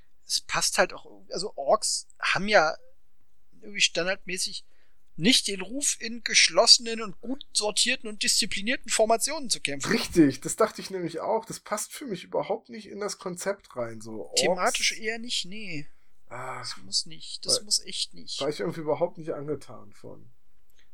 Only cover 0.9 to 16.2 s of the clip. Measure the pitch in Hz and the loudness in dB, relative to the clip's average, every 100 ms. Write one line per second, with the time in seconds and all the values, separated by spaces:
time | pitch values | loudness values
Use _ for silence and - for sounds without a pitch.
0.9 | - - - - 147 196 - 139 208 - | 2 -14 -16 -10 -6 -6 -2 4 4 4
1.9 | - - - - - 196 208 156 - - | -2 -4 -6 0 2 6 6 6 2 -10
2.9 | - - - - - - - 214 - - | -16 -16 -16 -16 -16 -16 -16 -10 2 2
3.9 | - 180 196 - 185 - 190 - - - | 2 0 -2 -4 -4 -4 -4 -12 -16 -16
4.9 | - - - 170 262 - 196 185 262 294 | -16 -12 0 6 6 4 -4 -4 -2 0
5.9 | - 233 233 - 214 - 165 220 - 226 | 0 -4 -4 2 6 6 8 10 8 8
6.9 | 226 214 - 226 277 - - 208 196 226 | -4 -4 -6 -6 -6 -2 0 0 2 2
7.9 | 254 233 208 226 - 220 - 202 269 - | 2 -2 -2 2 4 2 0 0 -2 0
8.9 | - 220 226 - 311 254 - - 143 135 | 2 4 4 2 -2 -2 0 0 -2 0
9.9 | 226 - 185 147 127 160 - - - 180 | 0 2 8 8 6 -2 4 2 2 -8
10.9 | 190 165 160 180 220 - - - 214 - | -6 -4 -4 0 0 0 -10 -6 -4 -4
11.9 | - 285 180 185 - 147 220 - 226 208 | -8 -6 -6 -2 -2 0 -2 -4 -14 -10
12.9 | 202 202 - 190 175 - 196 - 123 117 | -6 -6 -4 -6 -4 -4 -4 -6 -6 -6
13.9 | 113 113 107 87 - 165 180 208 - - | -6 -8 -8 -2 2 4 4 2 2 0
14.9 | - 220 233 240 - 175 208 202 156 147 | 0 -4 -4 -4 -4 -4 -8 -6 -6 -6
15.9 | - - - | -10 -16 -16